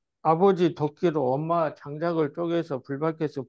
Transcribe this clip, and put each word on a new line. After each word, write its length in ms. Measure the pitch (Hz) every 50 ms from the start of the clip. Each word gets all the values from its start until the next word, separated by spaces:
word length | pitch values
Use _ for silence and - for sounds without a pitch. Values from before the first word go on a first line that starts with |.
| _ _ _ _
아버지 520 | - 156 165 165 190 196 190 165 180 160 -
덕기로 580 | - 151 147 147 _ 180 175 151 156 135 123
엄마 420 | 131 143 156 160 170 170 160 147 -
장작을 600 | - - 147 147 151 165 170 170 165 156 139 147
쪼개서 460 | 170 175 170 170 170 156 160 147 127
불 180 | 120 - 139 139
밝혀서 460 | 156 165 160 160 160 143 - 139 127